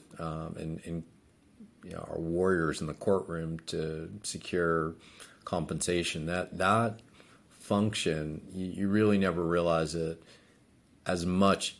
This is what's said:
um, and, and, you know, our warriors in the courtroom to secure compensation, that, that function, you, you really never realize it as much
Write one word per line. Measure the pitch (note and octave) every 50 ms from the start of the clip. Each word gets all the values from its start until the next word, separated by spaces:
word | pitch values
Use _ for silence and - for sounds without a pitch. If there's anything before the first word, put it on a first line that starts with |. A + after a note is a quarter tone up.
| - - - -
um, | E2 D#2+ D#2 D#2+ D#2+ E2 E2 E2
and, | D#2+ D#2+ D#2+ - -
and, | - E2 E2+ E2 - - - _ _ _ _ _ _ _ - A3 - _ _ -
you | F2+
know, | - - - -
our | D#2+ D#2+
warriors | E2 E2 E2+ F2 F#2 F#2+ F#2 E2+ E2 D#2 D2 -
in | D#2+ D2+
the | D2
courtroom | - - G#2+ G2 F#2+ F2+ - E2+ E2 E2 D#2+ E2 D#2+ -
to | - - E2 D#2 D#2+ D#2+ D#2+ D#2+ F2+ G2+ G2+ -
secure | - - F2 - - - F2+ E2+ E2 E2 E2 D#2 D#2+ E2 - - - - - - - - - -
compensation, | - - F2 D#2+ - E2+ D#2 - - F2 F2 E2+ - - E2+ D2+ D#2+
that, | F2 F#2 F2+ - - E2+
that | F#2 F#2+ G#2 A2+ A#2 A2 A2 - - - - - - - - - _ _
function, | - - - - G#2 G2+ G#2 G#2+ G#2 - - F2+ D#2+ D#2 D2+ D2+ D#2 D#2+ - - -
you, | F#2+ F#2 F#2
you | E2+ F#2 G2 G2
really | G2+ G#2+ A2 G#2 G#2 G2
never | F#2+ F#2 E2+ F2 F2
realize | E2 E2+ F2 E2+ E2+ E2 E2 D#2+ D#2 D#2+
it | E2+ E2 D#2+ E2 - - - - - _ _ _ _ _ _ _ _ _ _ _ _ -
as | - F#2 F2 E2+
much | F2+ F2+ F#2 G2 G2 F#2 - - - - -